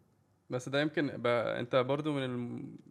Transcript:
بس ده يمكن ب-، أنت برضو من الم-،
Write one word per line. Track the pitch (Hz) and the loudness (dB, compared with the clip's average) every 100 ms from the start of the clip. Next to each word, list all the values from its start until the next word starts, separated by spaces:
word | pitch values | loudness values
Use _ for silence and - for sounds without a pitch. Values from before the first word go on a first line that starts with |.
| _ _ _ _ - | _ _ _ _ -6
بس | 127 135 | -6 -2
ده | 139 | 0
يمكن | 151 151 139 | 2 2 0
ب-، | 110 120 | 2 2
أنت | 120 110 113 120 135 | 2 2 -2 2 2
برضو | 127 143 151 | 2 0 0
من | 143 | -2
الم-، | 131 123 120 120 139 165 - | -2 -2 -4 -6 -10 -14 -18